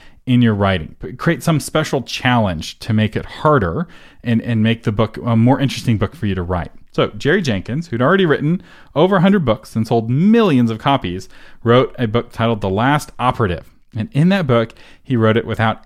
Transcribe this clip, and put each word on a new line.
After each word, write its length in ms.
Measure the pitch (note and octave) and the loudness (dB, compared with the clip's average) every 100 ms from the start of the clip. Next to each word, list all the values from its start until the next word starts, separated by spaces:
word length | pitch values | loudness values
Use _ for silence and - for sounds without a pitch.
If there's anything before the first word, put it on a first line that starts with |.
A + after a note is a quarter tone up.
| - - - | -20 -12 0
in 160 | B2 | 4
your 140 | A#2 G#2 | 4 4
writing. 400 | G2+ F#2 D2+ - | 2 0 -4 -12
P-, 140 | - | -14
create 300 | B2 - D#3 | -4 -2 0
some 160 | - D#3 | 0 -2
special 420 | - D#3+ D#3 C#3+ | -2 -2 -2 -4
challenge 800 | A#2+ - C3 B2 G#2 D#2+ - - | -4 -4 0 2 2 -2 -8 -12
to 140 | - | -2
make 220 | G#2+ G#2+ G2+ | 0 0 -2
it 100 | - | -10
harder 600 | - D#3 D3 F2+ F#2+ F3 - - - | -2 2 2 2 -4 -8 -12 -20 -12
and, 180 | A#2+ A2+ | -2 -2
and 220 | - A#2 | 0 0
make 200 | A2 A2+ | 0 0
the 80 | - | -2
book 260 | G#2 A2 - | -2 -2 -4
a 180 | A#2+ A#2 | -2 2
more 240 | A#2 - | 4 2
interesting 380 | C#3 - - A2 | 0 -2 -2 -2
book 180 | G#2+ - | -2 -4
for 100 | G#2 | -4
you 100 | F#2 | -4
to 80 | |
write. 280 | F2 F2+ D2+ - - - | -4 -4 -6 -14 -8 -4
So 120 | C3+ | -4
Jerry 340 | G#2 C#3 F#3 | -2 0 0
Jenkins, 440 | D3+ G2 F2+ B2+ E3+ | 0 -4 -4 -8 -6
who'd 140 | A2+ | -2
already 240 | B2+ G3 F3+ | 2 2 2
written 380 | C#3 D3 F3+ - - - C3+ | 0 0 -4 -6 -20 -6 0
over 220 | F3+ G3 | 2 4
a 40 | |
hundred 240 | F#3 G3+ C3 | 4 2 2
books 300 | G#2+ - A#2 | -2 -4 -6
and 100 | A2+ | 0
sold 240 | A#2 A2+ | 0 0
millions 640 | C3 F#3+ A3+ G#3+ C3 A#2+ | 0 4 4 4 4 2
of 80 | A2 | 0
copies, 500 | D3 C#3 F#2 F2+ - - - - | -2 -2 -2 -8 -12 -20 -20 -6
wrote 320 | A2+ A#2+ C3+ - | 2 2 2 -2
a 80 | A#2+ | -4
book 240 | A#2 - | -2 -4
titled 300 | - A#2 A2 | -4 -2 -2
The 100 | G#2 | -2
Last 400 | F#2+ B2 D3 - - | 0 0 0 -4 -4
Operative. 520 | A#2+ B2 G#2+ E2+ - - _ A2 | -4 0 -2 -4 -10 -20 _ -8
And 140 | A2 | -4
in 160 | C#3 E3+ | 0 2
that 180 | G3 D3+ | 2 2
book, 260 | A#2+ A2+ - - - | 0 0 -6 -20 -20
he 120 | - B2 | -4 0
wrote 220 | A2 A2 | 2 2
it 80 | A2 | -2
without 400 | G#2+ A2+ G#2 | -2 -2 -2